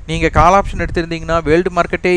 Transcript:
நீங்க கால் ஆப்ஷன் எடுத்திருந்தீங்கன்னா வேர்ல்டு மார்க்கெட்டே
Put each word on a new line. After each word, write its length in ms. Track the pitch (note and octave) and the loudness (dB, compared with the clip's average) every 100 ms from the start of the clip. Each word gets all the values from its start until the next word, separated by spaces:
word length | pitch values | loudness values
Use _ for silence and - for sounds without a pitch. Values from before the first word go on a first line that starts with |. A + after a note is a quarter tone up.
| - | -8
நீங்க 220 | D#3+ D#3+ | -2 0
கால் 260 | D3+ E3 | 4 4
ஆப்ஷன் 280 | G3 G3 - | 4 2 -4
எடுத்திருந்தீங்கன்னா 580 | E3+ F3 E3 E3 D#3+ E3 | -4 -4 -4 -6 -2 -2
வேர்ல்டு 280 | D3 E3 F3+ | 2 2 2
மார்க்கெட்டே 420 | F3 E3+ E3+ F#3 | -2 -2 -2 0